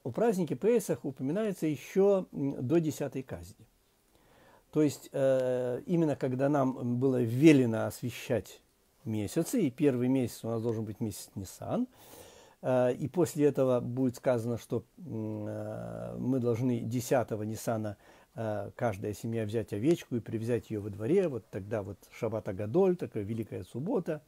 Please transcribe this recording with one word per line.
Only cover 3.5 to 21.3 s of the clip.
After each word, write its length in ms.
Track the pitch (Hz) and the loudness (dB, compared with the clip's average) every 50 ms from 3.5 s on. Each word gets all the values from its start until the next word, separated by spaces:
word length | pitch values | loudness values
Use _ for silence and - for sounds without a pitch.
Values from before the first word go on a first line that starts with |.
| 107 _ 110 _ _ _ _ _ _ _ _ _ _ _ _ _ _ _ - - - - _ _ | -20 _ -20 _ _ _ _ _ _ _ _ _ _ _ _ _ _ _ -20 -20 -20 -20 _ _
То 100 | - 151 | 0 2
есть, 280 | 151 143 - - - - | 2 2 2 -2 -10 -8
э, 680 | - 143 135 135 131 131 127 127 127 123 127 123 123 135 - | -2 0 2 4 4 4 2 0 0 0 0 -2 -4 -4 -2
именно 300 | - 180 165 165 151 135 | 0 2 2 4 2 2
когда 320 | - - 135 127 127 135 139 | 0 -2 -2 0 2 2 2
нам 520 | 147 143 131 131 127 - 120 120 123 120 | 4 4 2 2 0 -2 -2 -2 0 2
было 220 | 131 139 127 123 | 2 2 4 4
велено 680 | 123 113 117 127 143 160 151 135 127 117 110 110 107 110 | 2 2 2 8 10 10 10 10 8 6 2 0 0 -2
освящать 720 | - - - 120 - - - - 127 107 - - - - _ _ _ _ _ _ _ _ _ | -4 -6 -8 -8 -8 -8 -4 -2 -2 -2 -2 -4 -14 -20 _ _ _ _ _ _ _ _ _
месяцы, 580 | - 107 107 104 95 - 160 170 - - 254 | -4 -2 -2 -2 0 0 -2 -2 0 0 2
и 100 | 190 139 | 0 0
первый 360 | 123 - 147 143 123 123 120 127 | 0 2 2 2 4 4 2 2
месяц 360 | 131 135 123 110 - - - | 2 2 2 0 -4 -8 -6
у 60 | 110 | -4
нас 120 | 113 113 | -4 -2
должен 240 | 110 120 113 110 110 | -2 -2 -2 -2 -4
быть 140 | 101 104 - | -6 -6 -6
месяц 280 | 117 107 101 - - - _ | -6 -6 -6 -8 -12 -12 _
Нисан, 520 | 107 98 - - - 107 101 127 208 247 - - - - - - - - - - - - - - _ | -12 -10 -10 -12 -12 -8 -4 -2 -2 -2 -4 -6 -16 -20 -20 -20 -20 -20 -20 -20 -20 -20 -20 -20 _
э, 320 | - 131 127 127 123 123 127 | -2 0 2 4 4 2 2
и 140 | 127 151 135 | 0 -4 -4
после 380 | - 185 165 - - 151 147 147 | 0 0 0 0 2 2 2 4
этого 320 | - - 135 131 127 123 | 4 4 2 4 4 2
будет 360 | 120 123 120 131 135 127 120 | 0 -2 -2 0 0 0 0
сказано, 420 | - - 135 127 120 110 120 120 107 | -2 0 0 0 0 0 -2 -4 -6
что, 260 | - - 127 117 - - _ - | -6 -4 -4 -4 -4 -6 _ -18
м, 480 | 185 143 113 110 107 107 107 107 107 104 | -12 -10 -8 -6 -6 -6 -6 -6 -6 -6
э, 680 | 107 107 107 107 110 113 113 117 113 113 117 117 120 120 | -8 -8 -8 -8 -8 -8 -8 -8 -8 -8 -8 -8 -8 -4
мы 220 | 120 123 131 135 | -2 0 0 2
должны 400 | 117 120 117 107 127 127 123 117 | 2 0 0 2 2 0 0 0
десятого 640 | 117 113 117 127 120 - 147 131 113 - 117 104 107 | -2 -2 -2 -4 0 2 2 2 2 0 -4 -6 -4
Нисана, 540 | 107 110 104 - - 117 110 107 107 101 - - - - - - _ _ | -6 -6 -6 -4 -2 -2 -2 -2 -4 -8 -10 -16 -20 -20 -20 -20 _ _
э, 360 | - 113 110 104 104 101 104 - | -8 -4 -4 -4 -4 -6 -8 -6
каждая 380 | - 123 120 101 95 107 104 104 | -2 -2 -2 -2 -2 -6 -6 -6
семья 320 | - - 117 113 113 110 | -6 -6 -4 -4 -2 -4
взять 280 | 104 104 117 104 - - | -2 -2 -4 -4 -4 -4
овечку 420 | 104 110 151 170 165 - - 123 | -2 2 2 0 0 -2 -4 -6
и 40 | 117 | -6
привязать 500 | 101 - 110 110 113 117 123 110 - - | -4 -4 -6 -6 -2 -2 -2 -2 -2 -4
её 120 | 110 107 | -8 -6
во 80 | 101 107 | -6 -8
дворе, 380 | 101 98 110 120 160 202 190 | -8 -6 -2 0 2 2 2
вот 200 | 165 | 0